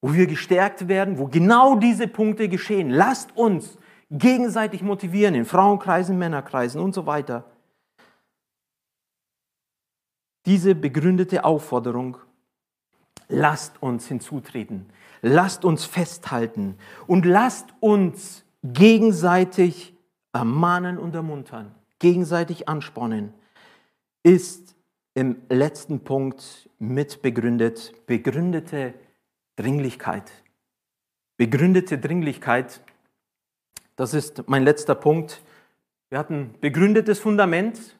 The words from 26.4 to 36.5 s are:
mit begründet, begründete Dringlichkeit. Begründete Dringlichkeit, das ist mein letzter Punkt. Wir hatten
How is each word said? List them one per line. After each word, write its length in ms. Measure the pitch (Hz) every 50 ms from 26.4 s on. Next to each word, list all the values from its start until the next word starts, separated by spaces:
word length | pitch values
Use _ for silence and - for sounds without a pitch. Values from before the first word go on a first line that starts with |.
| - - - - _ _ _ _
mit 440 | - 107 127 135 147 143 - -
begründet, 840 | - 135 117 117 110 120 120 120 113 113 113 - - - - _ _
begründete 880 | - 120 113 113 139 120 143 170 180 175 160 156 - - 147 135 123 120 - _ _ _ _ _ _ _ _ _ _ _
Dringlichkeit. 760 | - 101 120 139 147 139 127 - - - - 85 104 - - - _ _ _ _ _ _ _ _ _ _ _ _ _ _ _ _ _ _ _ _ _
Begründete 600 | 120 113 117 131 147 180 185 185 180 185 - 139
Dringlichkeit, 840 | 113 143 165 180 165 147 131 - - - 117 123 131 127 - - _ _ _ _ _ _ _ _ _ _ _ _ _ _ _ _ _ _ _ - _ _ _
das 180 | _ 131 120 -
ist 340 | 156 139 147 - - 127 -
mein 160 | 135 135 131
letzter 300 | 135 151 147 - - 143
Punkt. 480 | - - 151 151 160 160 - - - _ _ _ _ _ _ _ _ _ _ _ _ _ _
Wir 100 | - 135
hatten 340 | 151 151 156 147 139 123